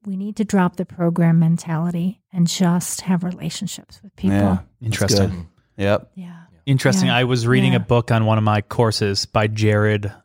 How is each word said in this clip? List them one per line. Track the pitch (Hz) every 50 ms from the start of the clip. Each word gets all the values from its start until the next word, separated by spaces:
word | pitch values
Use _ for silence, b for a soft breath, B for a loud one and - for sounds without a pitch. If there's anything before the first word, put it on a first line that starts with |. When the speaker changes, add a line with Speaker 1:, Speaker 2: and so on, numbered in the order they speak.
| _
Speaker 1:
we | 208 190
need | 190 196 208 214
to | - 220
drop | 202 - 196 180 180 -
the | - 180
program | - - - 170 170 170 175 170 165 165 165
mentality | 165 165 165 170 - 165 160 156 165 175 175 170 170 185 214 _ _ _
and | - 185 170
just | 170 - - 190 170 175 180 - - - -
have | - - 185 175 180
relationships | 175 180 - 151 165 - - 202 170 - - - _ - - -
with | - _
people. | - - 95 98
Speaker 2:
Yeah, | 101 101 98
that's | 92 92 - _ _ _
Speaker 3:
Interesting. | 123 113 110 - 110 95 113 101 98 92
Speaker 2:
good. | 95 87 85 - _ _ _ _ _ - 98
Yep. | 98 104 101 - _ _
Speaker 1:
Yeah. | 190 180 175 175 - - _ _ _ _
Speaker 3:
Interesting. | - 139 131 - 135 131 - -
Speaker 1:
Yeah. | 127 120
Speaker 3:
I | 120 127
was | 123 127 123 113
reading | 117 131 131 127 131 127
Speaker 1:
Yeah. |
Speaker 3:
a | 120
book | 113 - 123 120 113 -
on | 123 113 110
one | 110 110
of | 110 107
my | 107 104 107
courses | 101 _ - - 120 110 107 - 110 101 98 95 -
by | - _ 117 107
Jared, | 107 107 107 110 107 104 104 104 107 107 101 104 104 - - _